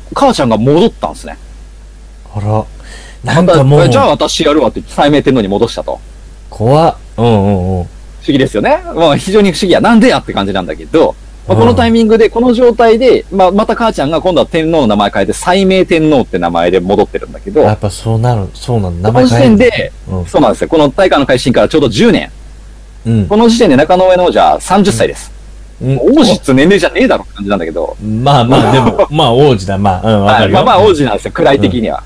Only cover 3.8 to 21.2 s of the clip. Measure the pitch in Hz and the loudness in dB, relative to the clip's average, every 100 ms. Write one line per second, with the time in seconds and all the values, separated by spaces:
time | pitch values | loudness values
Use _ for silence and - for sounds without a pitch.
3.8 | 135 262 247 147 151 - 151 151 131 - | 4 2 2 0 -2 -2 0 0 0 -4
4.8 | - - 147 147 135 131 98 101 117 - | -6 -2 2 2 0 0 0 -2 -2 -4
5.8 | - 60 - - - - - - 110 147 | -10 -10 -12 -20 -20 -20 -18 -4 0 2
6.8 | 160 - - - 117 107 101 98 90 92 | 2 -2 -8 -2 0 2 0 -2 -2 -4
7.8 | 87 - - - - 139 131 104 202 311 | -8 -14 -20 -10 -2 0 0 -2 -2 -2
8.8 | 339 160 165 139 185 208 202 151 190 113 | -4 -2 0 0 0 0 2 0 0 0
9.8 | 190 233 254 151 - 101 98 95 82 76 | 2 4 4 0 -4 -6 -4 -4 -6 -10
10.8 | 80 160 113 - - - - 208 233 247 | -2 0 0 -2 -14 -12 -2 2 2 2
11.8 | 233 226 220 220 220 226 254 233 247 226 | 0 2 2 2 2 0 0 2 2 2
12.8 | 233 220 254 143 - 190 185 196 220 220 | 2 4 2 2 0 0 0 2 -2 -2
13.8 | 226 185 143 160 180 165 135 165 160 165 | -2 -2 -4 -2 0 0 0 -2 -2 0
14.8 | 120 104 101 104 98 101 180 190 190 190 | 0 0 0 -2 -4 -4 -2 0 2 2
15.8 | 175 165 156 143 107 92 85 85 87 92 | 0 0 2 0 0 -4 -2 -2 0 0
16.8 | 90 101 101 - - - 98 127 107 104 | 0 0 -2 -4 -12 -14 -4 0 0 0
17.8 | 101 - 117 113 120 113 92 - - 117 | -4 -6 -4 -2 0 -2 -6 -10 -6 -4
18.8 | 92 85 101 120 254 233 262 208 240 156 | -4 -4 -2 2 2 2 4 4 2 0
19.8 | - - - 92 85 180 123 123 175 160 | -6 -10 -10 -8 -4 0 0 0 -2 0
20.8 | 147 160 190 160 | 0 0 0 2